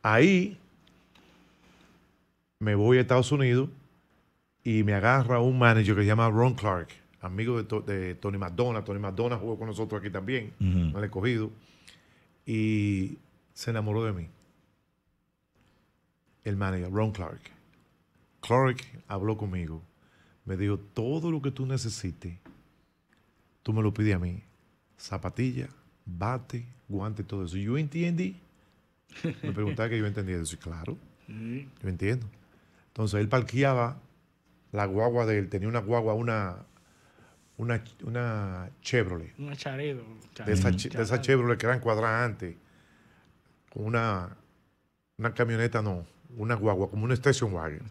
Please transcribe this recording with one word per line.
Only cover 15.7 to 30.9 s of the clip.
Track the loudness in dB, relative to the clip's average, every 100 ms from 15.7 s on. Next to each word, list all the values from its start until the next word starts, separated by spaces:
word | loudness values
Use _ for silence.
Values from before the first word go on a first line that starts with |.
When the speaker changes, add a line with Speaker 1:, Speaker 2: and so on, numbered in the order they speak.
| _ _ _ _ _ _ _
Speaker 1:
El | -6 -2
manager, | 0 -2 -2
Ron | 0 0
Clark. | -2 -8 -10 -18 -20 _ _ _ _ _ _ _ _
Clark | 2 4 4 2 -8 -20 -8
habló | -4 -2 -2
conmigo, | -2 -4 -4 -8 -14 _ _ _ _ _
me | -8 -2
dijo, | 0 -2
"Todo | -4 -4 -2 -2 0
lo | -2
que | -2
tú | -4 -2
necesites, | -2 -4 -6 -8 -8 -10 -12 -18 -20 _ _ _ _ _ _ _ _ _ _
tú | -2
me | 2
lo | 2
pides | 2 2 2
a |
mí. | 0 -6 -12 _ _ _ _ _
Zapatilla, | -10 -8 -6 -2 -2 -2 -8 -14 _ _ -12
bate, | -4 -4 -4 -6 -10 -10 -18 _
guante, | -6 -4 -6
todo | -6 -6
eso. | -4 -4
You | -2 -2
entiendes?" | -2 -2 -2 0 -2 -6 -20 _ _ _ _ _ _ -8 -8 -6
Me | -6
preguntaba | -4 -2 -2 -2
que | 0
yo | -2
entendía. | -2 -4 -4
Yo |
decía, | -4 -8
"Claro, | -10 -10 -8